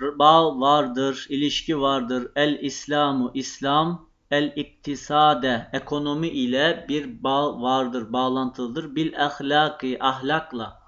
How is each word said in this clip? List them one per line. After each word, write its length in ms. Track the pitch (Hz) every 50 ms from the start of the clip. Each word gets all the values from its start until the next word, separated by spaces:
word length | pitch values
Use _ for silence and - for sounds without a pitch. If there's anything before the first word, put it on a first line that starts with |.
| 131 147 147 143
bağ 420 | 143 151 160 160 165 160 139 127
vardır, 640 | 131 139 147 151 143 127 123 131 135 135 131 131 - -
ilişki 520 | 143 139 147 143 - - - - 160 143
vardır. 480 | 135 139 139 135 120 120 127 123 123 - -
El 220 | 143 147 151 143 -
İslamu, 680 | - 139 135 - - 143 147 147 147 143 139 131 123 117 -
İslam 680 | 135 123 - - - 139 139 143 151 160 170 175 - - _ _ _ _ -
el 220 | 143 147 147 143 -
iktisade, 1120 | 147 143 - _ _ - 147 139 127 - - 147 151 151 151 147 127 127 131 120 113 - -
ekonomi 560 | - 135 135 - 147 147 147 147 147 156 165 165
ile 580 | - 139 127 123 123 135 151 165 165 - - -
bir 340 | 143 151 143 131 113 -
bağ 400 | - 131 127 139 147 143 123 120
vardır, 500 | 120 127 131 131 131 120 123 127 110 107
bağlantılıdır. 840 | 120 127 127 131 127 131 131 123 - - 123 117 120 160 156 151 131
Bil 280 | 151 160 156 - - 143
ahlaki, 720 | 147 147 - 143 139 147 151 156 147 - - 131 131 123 -
ahlakla. 800 | 131 135 131 127 131 139 156 160 - - 127 117 110 104 - - _